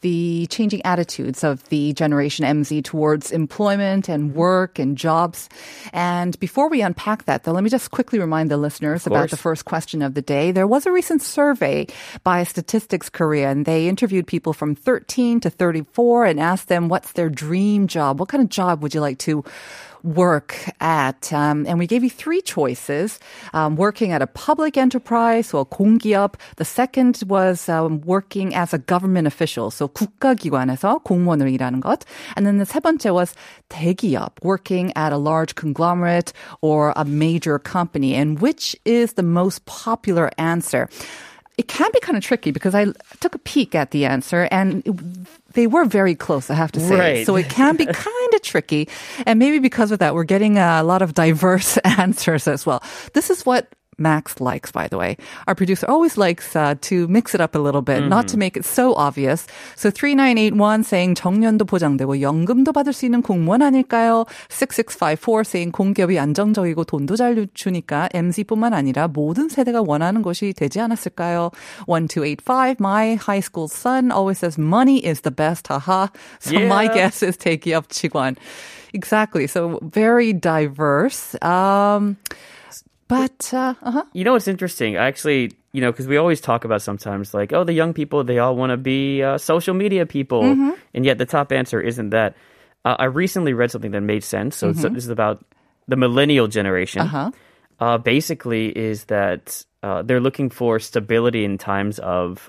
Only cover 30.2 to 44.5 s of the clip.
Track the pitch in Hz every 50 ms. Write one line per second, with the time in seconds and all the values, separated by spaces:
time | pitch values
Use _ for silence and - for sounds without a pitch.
30.2 | - 269 254 - - 156 143 131 127 131 127 131 - 202 247 311 - - 190 180
31.2 | 175 175 165 147 139 135 131 127 127 123 123 131 131 - 254 - - - - -
32.2 | - - - - 202 202 202 202 202 - - 302 - 320 320 302 - 220 175 180
33.2 | 175 175 - - - - - - _ - - 156 156 170 185 - - 196 135 107
34.2 | - - - - - 180 196 185 - - 190 180 180 185 - 156 156 156 143 143
35.2 | 143 151 160 160 160 160 - - - 156 135 160 165 170 175 175 175 170 175 175
36.2 | 175 - - - - - - - - 156 151 151 147 147 - - 156 147 147 151
37.2 | 156 160 165 165 - 160 147 139 - - - 185 175 165 - 156 135 131 131 131
38.2 | 147 151 151 147 196 285 311 - - - - - - 214 233 240 233 226 - -
39.2 | 180 170 170 175 180 190 - - - - - - - 226 226 - - 208 175 170
40.2 | 160 - - - 165 165 170 170 - - - 127 - - - - - - - -
41.2 | - - - - _ _ _ - 233 - - - 311 427 466 494 - - 302 202
42.2 | - - - - - 156 139 - - 190 185 202 208 202 - - - - - -
43.2 | - 359 - 294 - - - 294 226 - - 160 139 - - 147 139 131 139 131
44.2 | - - - 175 180 -